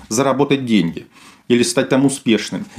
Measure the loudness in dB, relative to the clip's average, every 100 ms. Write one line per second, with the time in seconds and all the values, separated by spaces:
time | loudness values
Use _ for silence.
0 | -6 -2 0 0 0 0 0 0 0 -4
1 | -14 _ -20 -12 0 2 2 0 0 2
2 | 2 0 0 0 0 -10 -10